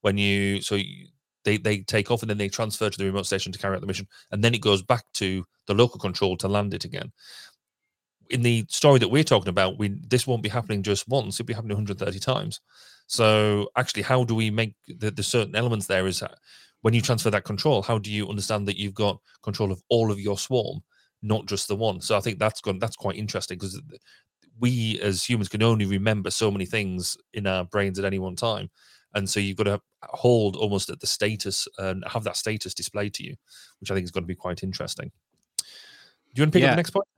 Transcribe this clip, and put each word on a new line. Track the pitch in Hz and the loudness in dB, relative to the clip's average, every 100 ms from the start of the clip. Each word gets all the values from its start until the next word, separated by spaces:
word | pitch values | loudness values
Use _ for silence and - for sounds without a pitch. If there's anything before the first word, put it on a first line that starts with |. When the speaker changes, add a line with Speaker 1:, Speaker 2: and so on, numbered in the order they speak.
Speaker 1:
When | 104 101 | 0 2
you, | 101 101 98 98 | 2 4 2 0
so | - 101 | -2 -4
you, | 95 - - _ _ _ - | -4 -10 -20 _ _ _ -2
they, | 107 | 0
they | 107 104 | 0 -2
take | 98 110 101 | 0 -2 2
off | 120 | -2
and | 110 | 0
then | 104 | -2
they | 98 | -4
transfer | - 110 - 107 | -4 -6 -2 -2
to | 98 | 0
the | 98 | -2
remote | 98 87 | -2 -2
station | 98 98 | -2 -4
to | 92 | -6
carry | 98 95 | -4 -4
out | |
the | 98 | -4
mission. | 95 98 - _ | -8 -10 -18 _
And | 104 | 2
then | 117 | 2
it | 117 | 4
goes | 104 98 | 2 2
back | 92 120 - - | 2 -2 -2 -4
to | 98 95 90 _ - | -2 -4 -6 _ -2
the | 101 | 4
local | 120 - | 4 4
control | 98 87 98 90 | -6 0 0 0
to | 95 | 0
land | 101 104 | 0 0
it | - - | -6 -8
again. | - 120 _ - - - _ _ _ _ _ _ _ _ | -10 -12 _ -20 -20 -20 _ _ _ _ _ _ _ _
In | 127 | 0
the | 120 117 104 | 4 2 0
story | - 151 135 | 4 8 8
that | 101 | 6
we're | 131 | 4
talking | 156 113 92 | 4 4 4
about, | 90 95 98 | 2 2 0
we, | 104 | -4
this | 98 - 127 - | -4 0 0 2
won't | 120 | -2
be | 107 | -2
happening | 120 - 104 | -4 -2 -2
just | 98 101 - | 0 -2 0
once, | 135 98 - | -2 -2 -6
it'll | 117 | -6
be | |
happening | 110 113 | -6 -4
a | 104 | -4
hundred | 104 98 | -4 -4
thirty | 98 95 | -6 -4
times. | 131 127 104 - _ _ - - _ | -2 -2 -4 -10 _ _ -20 -20 _
So | - 110 107 107 104 101 123 | 4 6 6 4 2 0 0
actually, | 123 - | -2 -4
how | 101 127 | 2 2
do | 120 | 4
we | 113 110 | 2 0
make | 107 113 - - | 0 -2 -6 -20
the, | 87 107 | -6 -4
the | 101 | -2
certain | 104 120 98 107 | 0 0 0 0
elements | 120 110 95 | 0 -2 0
there | 95 95 | 0 0
is, | 90 | -2
uh, | - - _ - _ _ | -8 -14 _ -20 _ _
when | 113 | 2
you | 117 | 2
transfer | 107 117 117 | 2 0 2
that | 101 | 0
control, | - 101 156 120 | -2 -2 2 2
how | 98 110 | 2 -2
do | 101 | -2
you | 104 104 | -4 -4
understand | 104 - 107 101 | -6 -2 -2 -2
that | 98 | -4
you've | 101 | -6
got | 95 101 90 _ _ | 0 0 0 _ _
control | - 98 101 | -10 -2 -2
of | 92 _ | -2 _
all | 120 113 | 2 2
of | 101 | 0
your | 101 101 | -2 -4
swarm, | - 127 104 - _ _ _ _ | -2 -2 -2 -8 _ _ _ _
not | 107 107 - | -2 -2 -2
just | 101 - | -6 -4
the | 101 | 0
one? | 110 92 | 0 -2
So | - 107 | 0 0
I | |
think | 113 95 | 0 -2
that's | 107 - | -2 -2
gone, | 107 95 | -6 -4
that's | 113 - | -4 -4
quite | 101 95 | -6 -6
interesting, | 107 98 - 92 | -6 -6 -8 -8
'cause | 98 | -8
th-, | 92 - - _ _ _ _ _ 113 | -10 -16 -20 _ _ _ _ _ -2
we | 123 123 113 98 | 0 2 0 0
as | 101 92 | -2 -2
humans | - 120 98 | 0 0 0
can | 104 | 2
only | 113 113 98 | 4 4 2
remember | 98 110 107 95 | 2 2 0 -2
so | - 110 | 0 0
many | 98 90 | 0 -2
things | 110 98 90 85 - _ | -2 -2 -4 -6 -8 _
in | 110 98 | -4 -2
our | 95 87 | -2 0
brains | 104 98 92 | 0 0 0
at | 98 | -2
any | 98 | -2
one | 92 90 | -4 -2
time. | 117 104 98 _ _ _ _ | -2 -2 -8 _ _ _ _
And | 104 98 | -4 -2
so | 104 | 0
you've | 101 95 | -2 0
gotta | 101 101 _ _ - | 0 0 _ _ -14
hold | - 123 120 104 95 | 2 4 6 4 0
almost | 107 101 - | 0 0 -4
at | - | -6
the | - | -6
status | - 104 104 98 - - - | -2 -2 -2 -4 -4 -6 -6
and | 95 92 - | -6 -4 -4
have | 117 | -4
that | 107 - | -4 -4
status | 110 110 117 | -4 -4 -6
displayed | - - 104 104 - | -8 -6 -4 -6 -6
to | |
you, | - - _ - - _ | -12 -14 _ -20 -20 _
which | 98 | -4
I | |
think | 98 87 | -2 -2
is | |
gonna | 92 85 | -6 -6
be | |
quite | 92 90 87 | -6 -6 -6
interesting. | 95 92 - - - _ _ _ _ - | -6 -6 -8 -8 -12 _ _ _ _ -12
Do | - - - - - _ _ 120 | -12 -20 -20 -20 -20 _ _ 2
you | |
wanna | 151 | 4
pick | 180 | 6
up | 139 | 6
Speaker 2:
Yeah. | |
Speaker 1:
the | 143 | 4
next | 170 | 2
point? | 196 196 | -2 -4